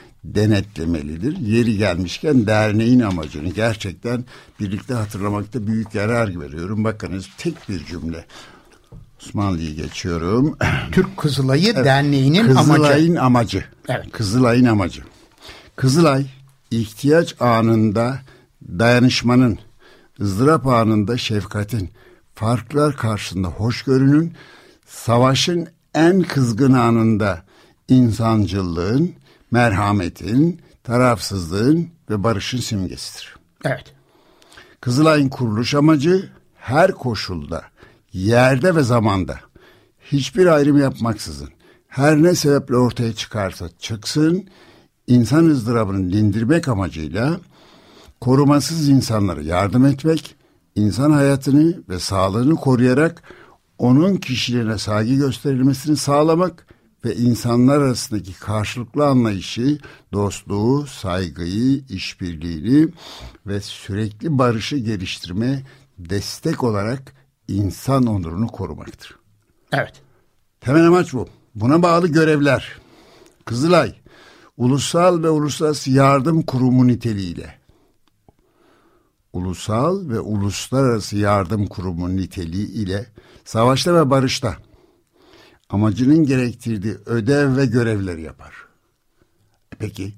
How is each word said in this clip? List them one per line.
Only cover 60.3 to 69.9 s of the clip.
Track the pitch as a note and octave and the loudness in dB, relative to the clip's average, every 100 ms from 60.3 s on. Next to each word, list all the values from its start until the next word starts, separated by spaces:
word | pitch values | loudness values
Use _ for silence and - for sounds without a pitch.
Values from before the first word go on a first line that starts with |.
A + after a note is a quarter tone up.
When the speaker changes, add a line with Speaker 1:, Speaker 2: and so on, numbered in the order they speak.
| - - G2+ A2 C#3 C#3+ | -4 -6 -2 0 0 -4
Speaker 1:
saygıyı, | - F#2+ F2+ F2+ C2+ E2+ G2+ B2+ C3+ C3+ | -10 -6 -4 -4 -6 -6 -2 0 -2 -4
işbirliğini | F#2+ - - F2+ D#2+ E2+ D#2 F#2 C#3+ D#3+ E3+ - - - - - | -12 -12 -10 -10 -8 -8 -6 2 2 2 -2 -20 -18 -20 -16 -8
ve | G2+ | -8
sürekli | G2+ - - G2+ G#2+ G#2 E3 C3+ | -8 -14 -10 -6 -6 -6 -4 0
barışı | B2 A2+ - C#3+ | 0 0 -4 -6
geliştirme | A2 G#2+ F#2 - E2 F2+ A#2+ C#3 C3+ - _ - | -4 -6 -8 -10 -8 -4 -4 -4 -8 -20 _ -18
destek | F2 G2 - - E3 E3 | -8 -6 -6 -8 -6 -4
olarak | B2 G#2 G#2 C3+ - - _ _ - | -2 -2 -4 -6 -10 -20 _ _ -8
insan | G2 G2 E2+ - C3+ B2 | -4 -4 -6 -2 0 0
onurunu | G#2 E2 E2+ A2+ | -2 -4 -6 -6
korumaktır. | - F#2 D#2 - - - - _ _ _ _ _ | -6 -10 -12 -16 -20 -20 -20 _ _ _ _ _
Speaker 2:
Evet. | C#3 B2 | -6 -6